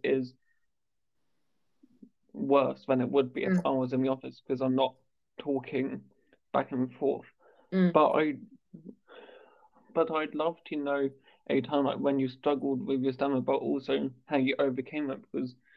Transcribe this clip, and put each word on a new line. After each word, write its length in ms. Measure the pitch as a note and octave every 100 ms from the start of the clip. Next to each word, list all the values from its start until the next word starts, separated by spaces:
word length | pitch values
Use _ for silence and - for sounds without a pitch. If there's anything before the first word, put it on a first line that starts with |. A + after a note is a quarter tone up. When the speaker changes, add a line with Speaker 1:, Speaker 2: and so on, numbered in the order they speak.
Speaker 1:
is 320 | - C3+ B2 - _ _ _ _ _ _ _ _ _ _ _ _ _ _ _ _ - _ _
worse 520 | D3+ C#3 C#3 C3 C3+ -
than 120 | B2+
it 80 | B2
would 240 | C#3 B2+
be 120 | -
if 80 | G3
Speaker 2:
Mm. 100 | F#3
Speaker 1:
I 60 | C#3+
was 220 | C3+ B2+
in 100 | C3
the 60 | C3
office, 320 | C3 C3 -
because 200 | - B2+
I'm 140 | C3
not 220 | C3 C3 - _ _ _ -
talking 600 | D3 C3+ - C3+ C3+ C3 - _ _ _ _
back 200 | C3 C3+
and 200 | B2+ B2+
forth. 320 | B2 C#3 D3+ - _ _ _ _
Speaker 2:
Mm. 200 | F#3 F3+
Speaker 1:
But 180 | D#3 D3+
I, 240 | - D3+ C3+ - - _ E3 E3 - _ - - - - _ _ _ _
but 160 | E3 D#3+
I'd 240 | D#3 D#3
love 220 | D3+ E3 E3
to 120 | - D3+
know 340 | C#3+ C#3 C3+ C3+ _ _ -
a 120 | C#3
time, 240 | B2 C#3+
like, 140 | C3+ -
when 200 | C#3 C#3
you 80 | C3
struggled 580 | B2+ D3+ C#3 C#3 C3
with 180 | - C3+
your 100 | C3+
stammer, 280 | B2+ C#3 C3
but 180 | C3 C3+
also 520 | C#3+ C#3+ C#3 C#3 C3+ - -
how 120 | D3
you 180 | C3 C#3
overcame 540 | C#3 B2+ B2+ D3+ C#3+
it, 80 | C3+ -
because, 240 | C3+ B2+ - _